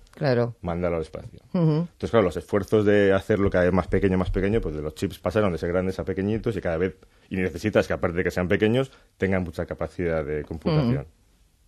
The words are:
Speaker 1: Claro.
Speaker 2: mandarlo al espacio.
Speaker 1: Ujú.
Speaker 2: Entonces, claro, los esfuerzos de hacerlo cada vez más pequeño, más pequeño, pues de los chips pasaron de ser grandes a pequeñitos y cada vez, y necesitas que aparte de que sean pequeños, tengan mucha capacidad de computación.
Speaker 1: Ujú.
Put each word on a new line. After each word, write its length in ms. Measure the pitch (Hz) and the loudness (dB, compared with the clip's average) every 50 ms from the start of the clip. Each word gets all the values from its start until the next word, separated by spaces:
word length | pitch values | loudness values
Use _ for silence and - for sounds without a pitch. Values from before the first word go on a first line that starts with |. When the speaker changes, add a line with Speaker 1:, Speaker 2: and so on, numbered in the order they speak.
| - - - | -16 -20 -10
Speaker 1:
Claro. 420 | - 156 139 127 120 120 120 117 _ | -4 0 0 2 2 0 -2 -4 _
Speaker 2:
mandarlo 360 | - 87 85 87 90 87 85 | -6 -6 -4 -2 -2 -2 -2
al 40 | 82 80 | -2 -4
espacio. 360 | - - - - - - - _ - - | -6 -10 -14 -14 -14 -18 -20 _ -6 -2
Speaker 1:
Ujú. 180 | 185 170 160 151 156 175 170 | 2 2 2 2 0 -2 -4
Speaker 2:
Entonces, 200 | _ _ - - | _ _ -6 2
claro, 140 | - 113 98 | 4 4 4
los 120 | 90 - | 4 0
esfuerzos 480 | 87 - - - 101 95 - - 107 104 | -4 -6 -2 -2 -2 0 2 2 4 4
de 260 | 101 104 104 101 98 95 | 6 6 6 6 6 4
hacerlo 360 | 98 - - 107 95 98 98 | 2 2 0 2 2 2 2
cada 140 | - 92 90 | 4 4 4
vez 100 | 90 87 | 4 4
más 140 | 92 87 | 2 0
pequeño, 280 | - - 95 92 98 92 92 | 0 0 0 2 2 2 0
más 100 | 92 87 | 0 0
pequeño, 320 | - 101 92 101 107 113 | -2 -2 0 0 0 -2
pues 140 | 87 85 76 | -2 -4 -8
de 80 | 76 73 | -6 -8
los 100 | 78 - | -8 -6
chips 240 | - - 92 - | -6 -6 -6 -6
pasaron 340 | - - - - 110 107 95 85 | -6 -6 -2 0 2 0 0 0
de 40 | |
ser 120 | 80 - 85 | -2 -4 -2
grandes 280 | 85 92 92 95 92 | 0 0 -2 -2 -4
a 80 | - 82 | -6 -6
pequeñitos 500 | 98 95 92 95 101 110 110 95 120 107 | -4 -4 -2 -2 -2 -2 -2 -2 -4 -4
y 60 | 90 | -2
cada 160 | - 90 82 | -4 -2 -2
vez, 200 | 82 92 95 - _ - _ _ _ _ _ | 0 -2 -2 -4 _ -20 _ _ _ _ _
y 60 | - | -4
necesitas 500 | 95 92 92 - 87 - 107 98 107 - | -2 -2 -2 -4 -2 -4 2 2 2 2
que 60 | - 87 | 2 -2
aparte 240 | 80 - 92 82 | -2 -2 -2 -2
de 60 | 87 90 | 0 -2
que 60 | 87 | -2
sean 180 | - 90 90 | -2 -2 0
pequeños, 440 | 85 104 95 107 107 117 127 131 - - - _ _ _ | 0 2 2 2 2 2 0 -2 -4 -8 -20 _ _ _
tengan 260 | _ 101 92 98 92 90 | _ -2 0 0 0 -2
mucha 220 | 80 78 - 85 | -4 -6 -8 -8
capacidad 580 | - 82 - 82 80 - - 90 85 82 80 76 | -8 -6 -8 -8 -8 -6 -4 -4 -2 -2 -2 -4
de 200 | 71 76 76 71 | -4 -6 -6 -6
computación. 540 | - - 80 - - 160 151 135 117 127 | -8 -12 -6 -2 0 0 2 2 0 -2
Speaker 1:
Ujú. 80 | 139 69 - _ _ _ _ _ _ _ _ _ _ _ | -2 -6 -10 _ _ _ _ _ _ _ _ _ _ _